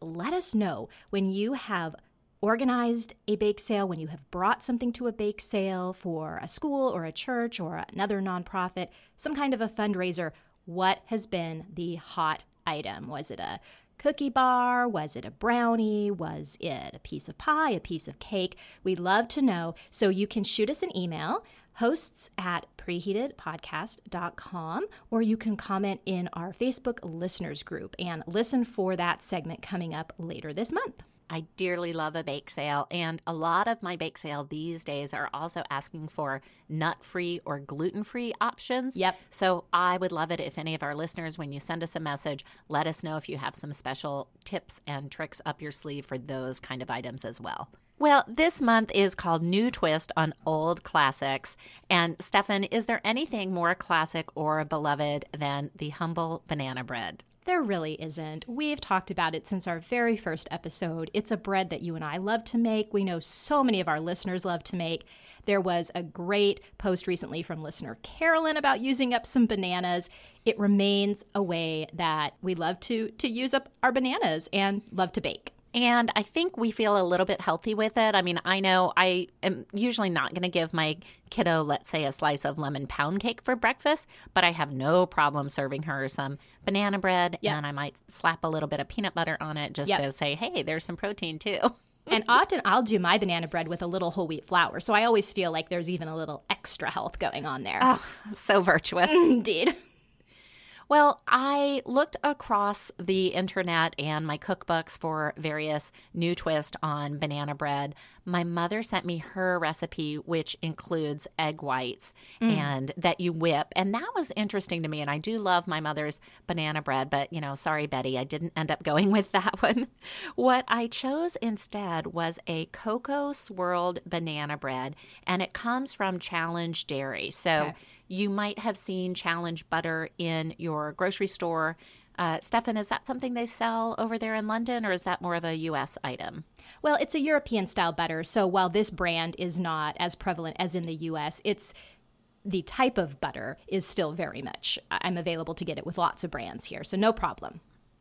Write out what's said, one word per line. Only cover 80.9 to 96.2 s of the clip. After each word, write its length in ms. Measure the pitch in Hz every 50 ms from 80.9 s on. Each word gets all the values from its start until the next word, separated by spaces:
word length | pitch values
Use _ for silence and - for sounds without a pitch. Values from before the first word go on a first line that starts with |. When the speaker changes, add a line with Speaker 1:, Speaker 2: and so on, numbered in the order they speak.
| 156 170 - - - - - -
Speaker 2:
kiddo, 320 | - - 202 170 165 160 156
let's 260 | 147 143 - - -
say, 140 | - 160 151
a 80 | 139 139
slice 320 | - 165 151 147 143 -
of 160 | 143 143 156
lemon 260 | 151 139 147 143 139
pound 320 | 135 - - 143 151 180 196
cake 240 | 208 247 233 - -
for 140 | - 254
breakfast, 520 | 233 - 220 247 - - 294 302 311 - - - - - - -
but 100 | 185 180
I 80 | 170 170
have 200 | 165 151 143 143
no 320 | 131 131 147 165 180 180
problem 440 | 175 - - 151 147 139 147 139 143
serving 340 | - - 139 135 139 139 151
her 240 | 160 143 135 135
some 320 | 131 - - 139 135 143 - - - - _ -
banana 360 | - 196 196 208 202 196 196
bread, 400 | 185 190 185 180 175 175 170 - -
Speaker 1:
Yep. 140 | 208 202
Speaker 2:
and 100 | 151 147
I 60 | 143 143
might 280 | 143 143 143 - - -
slap 380 | - - - - 165 165 - -
a 40 | 165
little 200 | 156 156 151 147
bit 100 | - 147
of 80 | 143
peanut 280 | - - - 202 185 -
butter 220 | 175 165 160 160 -
on 160 | 156 156 151
it 160 | 151 147 - 160
just 140 | - 143 196
Speaker 1:
Yep. 80 | 196 -
Speaker 2:
to 140 | - 143 -
say, 240 | - 151 147 143
"Hey, 260 | 156 220 262 359 - 143
there's 220 | - 160 160 -
some 120 | - 170
protein, 440 | - - 202 208 - - 165 156 156
too." 180 | - 214 196 -
<laughs> 100 | - 247 - - _ _ _ _ -
Speaker 1:
And 160 | - 233 220 220 -
often 320 | 240 262 370 - 392 285 -
I'll 160 | 202 190 247 247
do 160 | 214 220 196
my 160 | 180 170 185
banana 320 | 214 202 190 170 170 165 156
bread 180 | - 170 165
with 140 | 156 180 180 185
a 40 |
little 240 | 175 170 190 180 170 -
whole 160 | 196 180 156
wheat 160 | 160 151 -
flour, 340 | - 185 175 170 - - -
so 140 | - - 214
I 120 | 208 220
always 260 | 240 226 208 196 - -
feel 180 | 202 180 170
like 200 | 160 160 160 -
there's 180 | 180 175 170 165
even 160 | 180 170 165
a 80 | 156 160
little 300 | 165